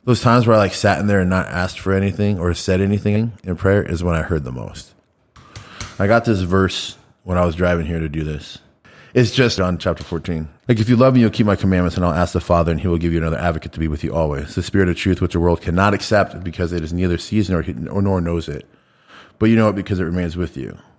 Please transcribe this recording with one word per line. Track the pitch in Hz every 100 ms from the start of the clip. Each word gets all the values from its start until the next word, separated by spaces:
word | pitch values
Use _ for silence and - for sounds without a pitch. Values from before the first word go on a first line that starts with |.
| -
Those | 117
times | 127 120 113
where | 110
I, |
like, | 98 -
sat | 101 78
in | 104
there | 101
and | 90
not | 92 -
asked | 87 92 -
for | 95
anything | 95 98 92 104 98
or | 87
said | 85 - 92
anything | 98 104 107 104 117 107
in | 92 87
prayer | 98 101
is | - 85
when | 87 82
I |
heard | 78 82
the | 64
most. | 64 50 - - _ _ _ _ - - - - - - -
I | 101
got | 117 117
this | 101
verse | 90 95 95 - - - _ _
when | 90 90
I | 87
was | 80
driving | 90 87 80
here | 82
to | 78
do | 76
this. | 78 73 - - _ _ _ - -
It's | 127 113
just | 131 123 -
on | 92 85
chapter | - 80
fourteen. | - 82 - 80 78 _ -
Like, | 117
"If | 110
you | 117
love | 131
me, | 127
you'll | 113
keep | - 104
my | 95
commandments, | 95 92 87 87
and | 87
I'll |
ask | 80 87
the | 87
Father, | - 85 82
and | 78
he | 90
will | 85
give | 85
you | 82
another | 80 80
advocate | 85 80 -
to | -
be | 80
with | 73
you | -
always. | 82 78 71 73 -
The |
Spirit | - 101 90
of | 82
truth, | 95 90
which | 90
the | 87
world | 87 85
cannot | - 85 101
accept | 98 - 104 95 87
because | 87 80 85
it | 85
is | 78
neither | 87 90 85
sees | - 107 98
nor, | 90 85 64 80
or | 101
nor | 98 92
knows | 85 85 -
it. | 71 - _ _ _ _ - - _
But | 110
you | 113
know | 107
it | 98
because | 92 95
it | 85
remains | 90 87 87
with | 87 67
you." | 60 50 _